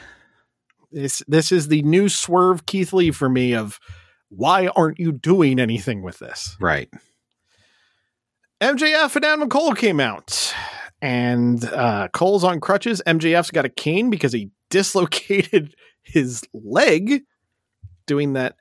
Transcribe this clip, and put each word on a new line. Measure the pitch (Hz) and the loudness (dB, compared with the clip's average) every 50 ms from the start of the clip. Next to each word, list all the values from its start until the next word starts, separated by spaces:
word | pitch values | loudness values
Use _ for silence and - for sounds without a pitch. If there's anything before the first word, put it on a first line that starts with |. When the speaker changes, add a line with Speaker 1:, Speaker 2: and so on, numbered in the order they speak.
| - - - _ _ _ _ _ _ _ _ _ _ _ _ _ _ _ | -20 -20 -20 _ _ _ _ _ _ _ _ _ _ _ _ _ _ _
Speaker 1:
This, | 151 151 139 135 - - - - | -10 -6 -6 -6 -6 -6 -4 0
this | 143 160 156 - | 2 2 2 4
is | 185 175 147 147 | 2 0 2 2
the | 156 151 | 0 2
new | 143 151 160 185 202 202 | 2 4 4 4 4 2
Swerve | - - - - 175 180 180 185 185 170 - | 0 -2 -2 0 2 4 4 4 2 0 -2
Keith | - - 190 185 - | -4 -2 -2 -2 0
Lee | 190 190 175 160 | 2 2 2 2
for | 143 - 143 131 | 0 0 0 0
me | 127 127 127 123 120 | 0 2 0 0 0
of, | 113 110 101 104 - _ - - - _ _ _ _ _ _ | -2 -4 -6 -10 -16 _ -20 -20 -20 _ _ _ _ _ _
why | 101 92 120 151 185 196 185 180 | -8 -2 2 2 4 4 2 2
aren't | - 196 165 156 - - | 2 2 2 2 0 -2
you | 175 165 | -2 -2
doing | 147 117 - 156 185 196 165 135 131 127 | -2 -2 2 2 4 4 4 4 4 2
anything | 127 113 113 107 92 135 113 98 | 0 0 -2 -4 -4 -6 -6 -6
with | 92 92 85 - | -8 -12 -14 -14
this? | 53 58 - - - - 85 - | -16 -16 -14 -14 -14 -14 -10 -4
Speaker 2:
Right. | 90 85 76 71 62 - - - _ _ _ _ _ _ _ _ _ _ _ _ _ _ _ _ _ _ _ _ _ _ _ _ _ _ _ _ _ _ _ - | -2 -2 -2 -2 -4 -8 -16 -20 _ _ _ _ _ _ _ _ _ _ _ _ _ _ _ _ _ _ _ _ _ _ _ _ _ _ _ _ _ _ _ -2
Speaker 1:
M | 202 254 285 | -2 0 0
J | 254 311 311 311 | 2 0 2 2
F | 311 311 277 - | 2 0 0 0
and | 294 294 | 0 0
Adam | 302 302 302 302 240 | 0 0 0 -2 0
Cole | - 277 330 311 226 | 0 0 0 0 0
came | - 247 208 175 147 | 0 0 0 2 2
out, | 135 113 101 80 - - - - - - - - - - - - - - _ - | 0 -2 -2 -8 -10 -8 -6 -6 -4 -6 -6 -8 -10 -12 -14 -16 -18 -18 _ -8
and, | - 135 123 123 123 123 123 120 120 120 123 117 120 | -6 -2 -2 0 0 0 2 2 2 2 0 0 -2
uh, | - - - 120 117 107 101 98 90 | -6 -4 -2 0 0 0 -2 -4 -6
Cole's | - - 170 185 202 196 175 | -2 0 0 2 2 2 2
on | 185 175 156 | 0 0 0
crutches. | - - 196 202 - 233 226 180 - | -2 0 0 0 0 -2 -4 -2 0
M | 170 165 165 | 0 0 2
J | 160 165 165 | 2 2 2
F's | 175 170 - | 2 2 0
got | - 170 170 | -2 -2 -2
a | 175 | -2
cane | - - - 151 160 196 233 254 | -4 -6 -4 -2 0 0 0 0
because | 214 165 - 127 | 0 0 0 0
he | 120 113 101 98 _ _ | 0 -2 -6 -6 _ _
<laughs> | _ - | _ -2
dislocated | - 190 196 - - 196 180 - - - - - 202 196 - - - 190 151 147 _ _ _ _ _ _ | -2 0 0 0 0 0 0 0 -4 -6 -4 -2 -2 -2 0 2 0 0 0 -2 _ _ _ _ _ _
his | _ - - 165 135 127 123 113 - - | _ -2 0 0 0 0 -6 -10 -14 -16
leg | - 110 110 101 120 190 285 294 165 160 196 226 285 277 277 _ _ _ _ _ _ _ _ _ _ _ - - _ _ - | -18 -16 -10 -2 0 2 4 4 4 2 2 0 -2 -2 -2 _ _ _ _ _ _ _ _ _ _ _ -20 -20 _ _ -6
doing | - 143 143 147 143 135 | -4 -2 -2 0 -2 -2
that | 131 127 - - _ | -2 -4 -4 -6 _